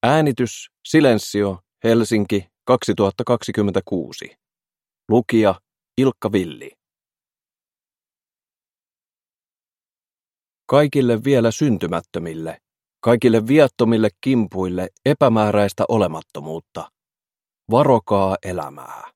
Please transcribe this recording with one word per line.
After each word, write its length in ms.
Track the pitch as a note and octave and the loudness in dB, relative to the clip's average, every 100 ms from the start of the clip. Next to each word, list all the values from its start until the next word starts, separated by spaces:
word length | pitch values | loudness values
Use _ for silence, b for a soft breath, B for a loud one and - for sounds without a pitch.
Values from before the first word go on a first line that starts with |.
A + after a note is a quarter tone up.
Äänitys, 640 | A#2+ D3+ D3+ B2 A#2+ - - _ - | 2 2 0 -2 -6 -6 -20 _ 0
Silensio, 720 | D#3 C#3+ A2 - G2+ G2+ F#2 _ _ | 2 4 2 -2 -2 -2 -4 _ _
Helsinki, 640 | A2+ A2+ A2 A2+ G2+ G2+ F#2+ _ - | 0 2 2 -2 0 -4 -6 _ 0
kaksituhatta 580 | B2 - G2 G2+ F#2+ | 0 0 0 0 -2
kaksikymmentäkuusi. 1120 | A#2+ A#2+ - G#2+ G2+ F#2+ - F#2 C#2+ - - _ _ _ _ _ _ _ _ | -4 -2 -2 -4 -2 -2 -4 -8 -8 -14 -18 _ _ _ _ _ _ _ _
Lukija, 460 | A2+ A#2+ A2+ G#2 F#2 _ _ _ - | 0 2 2 2 0 _ _ _ -2
Ilkka 340 | C3 - G#2+ | -2 0 -2
Villi. 400 | G2+ F2 C#2 C#2+ _ _ _ _ _ _ _ _ _ _ _ _ _ _ _ _ _ _ _ _ _ _ _ _ _ _ _ _ _ _ _ _ _ _ _ _ _ _ _ - | -2 -4 -10 -20 _ _ _ _ _ _ _ _ _ _ _ _ _ _ _ _ _ _ _ _ _ _ _ _ _ _ _ _ _ _ _ _ _ _ _ _ _ _ _ 0
Kaikille 540 | C3+ D3 C#3+ B2 A2+ | 2 2 2 2 0
vielä 280 | A#2+ C3+ A2+ | 2 2 2
syntymättömille, 1040 | - D3+ G2+ F2 E2+ - - E2+ D#2+ D#2+ D#2+ _ _ _ _ | 0 -2 0 -2 -6 -6 -10 -10 -10 -12 -14 _ _ _ _
kaikille 480 | - A#2+ B2 A2+ A2 | 0 2 4 2 2
viattomille 600 | D3 C#3 _ A2+ A2+ G#2+ _ | 2 2 _ 0 2 0 _
kimpuille 680 | C3 C3 G#2 F#2+ F#2 F2+ F#2 _ - | -2 0 -2 -4 -6 -6 -8 _ -2
epämääräistä 800 | C#3+ C#3 A2+ G#2+ G#2 G2+ - G#2 | 2 2 2 2 2 0 -2 -2
olemattomuutta. 1040 | A#2 F#2 D#2 - - D2 E2 _ - D#2 _ _ _ _ _ _ _ - | 0 0 -4 -14 -18 -12 -12 _ -16 -16 _ _ _ _ _ _ _ 0
Varokaa 640 | A2+ C#3+ A#2+ - G2+ F#2+ F#2+ | 2 4 2 2 0 0 -2
elämää. 680 | F#2+ F2+ D2 C#2+ - - - | -6 -8 -10 -12 -18 -18 -20